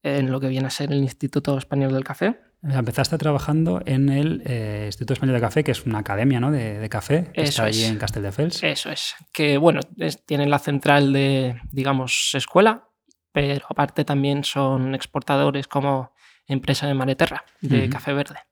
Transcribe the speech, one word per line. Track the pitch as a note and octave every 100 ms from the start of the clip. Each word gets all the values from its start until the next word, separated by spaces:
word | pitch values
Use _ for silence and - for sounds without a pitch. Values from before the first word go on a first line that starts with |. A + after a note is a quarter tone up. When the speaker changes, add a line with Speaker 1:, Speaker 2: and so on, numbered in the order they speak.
Speaker 1:
en | C#3+ C#3 C3
lo | C3
que | C3
viene | C3 C3
a |
ser | - C#3+
el | C#3+
Instituto | C3+ - C#3 D3 C#3+ C3+
Español | - C#3 C3+
del | C3+
Café. | C3 B2+ F#3+ A#3+ _ _
Speaker 2:
O | D#3
sea, | C3
empezaste | A#2 - C#3 D#3+
trabajando | D3+ C#3+ D3 D#3 E3 F3+ -
en | C3+ C#3
el, | C#3 D3+ E3 -
eh, | A#2+ G#2+ G#2 G#2
Instituto | - A#2
Español | C3 C3+
del | B2
Café, | A#2 D#3
que | D3
es | A#2+ A#2+
una | G#2+
academia, | G#2 G2+ C3 B2+
¿no? | B2+
de, | D3 A2 G#2
de | G#2+
café, | G#2+ - D3+ F3
que | -
Speaker 1:
Eso | D3+
Speaker 2:
está | C3
allí | A2 A2
Speaker 1:
es. | A2+
Speaker 2:
en | G#2+
Castelldefels. | G#2+ A2 G2+ F#2+ D#3+ -
Speaker 1:
Eso | D#3 D3 -
es. | D#3 - - -
Que, | - D3+ C#3+
bueno, | E3 C#3 C3 -
es, | D#3+ -
tienen | - C#3+ C#3+
la | C#3+
central | - C#3 D3 C#3+ C#3
de, | C#3 C#3 C3+ B2+ A#2+ -
digamos, | C3+ C3+ C3+ B2+ - -
escuela, | C3+ - E3+ A3 A3+ _ _ _ _ _
pero | C#3+ C#3+ C#3 -
aparte | D3+ C#3+ -
también | D3 C#3+ C#3 C#3+
son | C#3+ C#3+ C3+ C3+ C3
exportadores | C3+ - C#3+ - C#3 C#3+ C#3 C3+
como | C#3+ C#3 C3+ B2+ _ - _ -
empresa | C3+ C3 C3+ C#3+
de |
Mareterra, | C3+ C3 C3 E3 C3 - _
de | C#3+ B2
Speaker 2:
Ujú. | A2
Speaker 1:
café | C3+ -
verde. | C#3+ C#3+ - -